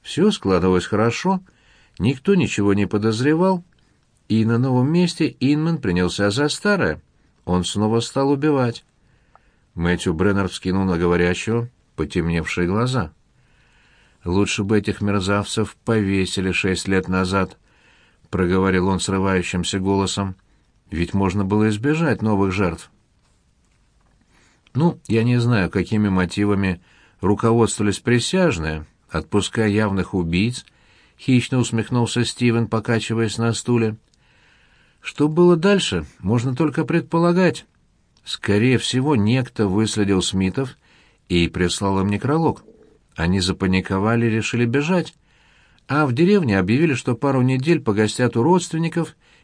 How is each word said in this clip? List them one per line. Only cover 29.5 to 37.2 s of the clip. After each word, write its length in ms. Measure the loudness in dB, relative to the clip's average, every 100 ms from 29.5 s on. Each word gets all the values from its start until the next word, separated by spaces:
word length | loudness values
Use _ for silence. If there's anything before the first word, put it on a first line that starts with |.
| 0 0
явных 460 | 2 0 -2 -2
убийц", 520 | -2 -2 0 0 -4 -14 _ _ _ _ _
хищно 400 | 0 0 2 -2
усмехнулся 640 | 0 -2 -2 -2 0 -2 -4
Стивен, 420 | 0 0 0 0
покачиваясь 680 | -2 -2 -2 -2 -2 -2 -2
на 160 | -2
стуле. 440 | -2 0 0 0 -4 _ _ _ _ _ _ _ _ _ _
Что 280 | -16 -2 -2
было 280 | 4 4 4
дальше, 500 | 2 2 0 -4 -6 -8
можно 360 | -2 0 0 0
только 300 | -2 -2 -2
предполагать. 800 | -2 -2 0